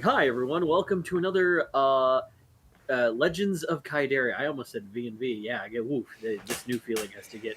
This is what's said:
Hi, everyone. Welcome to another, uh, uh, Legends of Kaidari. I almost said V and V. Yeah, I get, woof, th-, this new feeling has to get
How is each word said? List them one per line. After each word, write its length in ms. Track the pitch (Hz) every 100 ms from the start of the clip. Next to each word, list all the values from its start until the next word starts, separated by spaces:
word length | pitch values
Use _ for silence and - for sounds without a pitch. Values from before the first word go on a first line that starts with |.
Hi, 260 | 180 262 143
everyone. 380 | 120 127 160 170
Welcome 360 | 170 190 190
to 140 | 165 180
another, 500 | 185 190 180 175 -
uh, 480 | 135 135 135 131 131 - _ _ _ _ _ -
uh, 200 | 127 120
Legends 520 | 113 160 165 202 180
of 180 | 147 160
Kaidari. 560 | - 151 139 135 123 95
I 80 | 143
almost 260 | 143 120
said 120 | 117
V 240 | 101 110 120
and 100 | 110
V. 240 | 127 110
Yeah, 180 | 104 120
I 60 | 101
get, 160 | 117
woof, 220 | 117 143 104 -
th-, 200 | 110 104 98
this 200 | - 123
new 120 | 123
feeling 300 | - 110 104
has 180 | 98 -
to 100 | 110
get 180 | 110